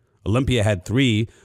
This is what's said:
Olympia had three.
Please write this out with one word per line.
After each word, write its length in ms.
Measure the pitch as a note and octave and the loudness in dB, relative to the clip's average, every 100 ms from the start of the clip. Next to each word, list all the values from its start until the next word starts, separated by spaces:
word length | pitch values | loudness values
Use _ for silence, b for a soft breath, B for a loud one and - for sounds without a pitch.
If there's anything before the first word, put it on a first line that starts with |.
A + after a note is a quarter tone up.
| _ _ F#2 | _ _ -4
Olympia 380 | A#2 C3+ B2 | -2 0 0
had 220 | G#2 F#2+ - | 0 -2 -2
three. 420 | A#2+ C3 G#2+ A#2 b | 0 2 0 -4 b